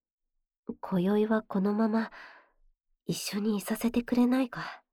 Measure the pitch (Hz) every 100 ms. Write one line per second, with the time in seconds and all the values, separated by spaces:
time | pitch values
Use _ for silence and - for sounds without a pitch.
0 | _ _ _ _ _ _ - - - 185
1 | 185 208 214 220 - 196 196 208 220 226
2 | 220 - - - _ _ _ _ _ _
3 | - 170 - 202 214 208 - 220 233 240
4 | 240 240 247 254 254 - - - _